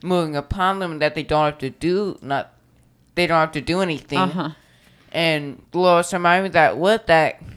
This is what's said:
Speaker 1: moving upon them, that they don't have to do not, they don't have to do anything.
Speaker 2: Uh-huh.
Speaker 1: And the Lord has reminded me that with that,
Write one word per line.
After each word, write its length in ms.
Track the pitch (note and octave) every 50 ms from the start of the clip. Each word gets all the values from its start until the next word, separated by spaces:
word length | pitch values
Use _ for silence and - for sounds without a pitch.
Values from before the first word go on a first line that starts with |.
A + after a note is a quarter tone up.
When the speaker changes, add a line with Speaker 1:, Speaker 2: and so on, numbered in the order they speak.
| -
Speaker 1:
moving 340 | F3+ F#3 F3 E3+ D#3 D3
upon 420 | C#3+ - - - G3+ F#3 F#3 F#3+ G3
them, 200 | F#3 F3 D#3+ D3+
that 160 | D3 D3+ D3+
they 80 | D#3+ C#3+
don't 240 | - D3+ D3+ D3+
have 120 | D3 D3 -
to 120 | - C3+
do 480 | - - - E3 F3+ G3 G#3 F#3+ - -
not, 320 | - B2+ C#3 C3+ - - _ _ _ _ _ _ _ _ _ _ _ _ _
they 120 | E3+ F3
don't 140 | E3 E3 D#3+
have 120 | D#3+ D#3+ -
to 100 | D3+ C3+
do 180 | - E3 F3+
anything. 380 | F#3+ F3+ D#3 D3 - - C#3+ D#3+
Speaker 2:
Uh-huh. 320 | F#3 F3+ E3+ F#3 F3 D#3+ D#3 - _ _ _ _ _ _ _ _ _ _
Speaker 1:
And 520 | - D#3 E3+ E3 D#3 D3+ D3 C#3+ C3 - - _
the 80 | - E3+
Lord 260 | F#3 F3+ F3 E3+ F3
has 80 | - G3+
reminded 380 | F3+ F3 F3 F3 F#3 F#3+ F#3+
me 20 | E3
that 240 | E3+ D#3 C#3 F2+
with 300 | B2+ E3 F#3+ A3 A3 -
that, 360 | - E3 D#3+ D#3 C3 - - - - -